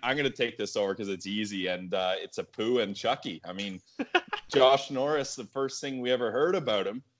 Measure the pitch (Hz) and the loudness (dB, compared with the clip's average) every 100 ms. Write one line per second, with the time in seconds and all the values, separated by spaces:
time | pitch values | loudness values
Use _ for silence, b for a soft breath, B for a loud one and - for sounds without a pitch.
0 | 123 139 139 110 120 - 104 107 98 98 | 0 0 0 0 -2 -2 -4 0 0 0
1 | 101 95 98 104 107 98 90 90 92 95 | -4 -6 -4 -4 -2 -2 -2 -4 -2 -2
2 | 92 92 87 - 92 - 110 123 101 101 | 0 -2 -4 -8 -8 -4 0 2 0 -2
3 | 113 135 - 82 87 92 101 92 _ b | -2 -2 -4 -10 -10 -8 -8 -8 _ b
4 | 254 359 - - - 143 131 135 - 135 | -2 -2 -2 -12 0 6 8 6 2 -2
5 | 139 151 131 - 107 135 135 - 143 131 | 0 0 -2 -6 -8 -4 -4 -4 -6 -4
6 | 123 127 120 117 160 185 135 104 95 117 | 0 2 2 2 2 2 2 0 0 -4
7 | - _ | -10 _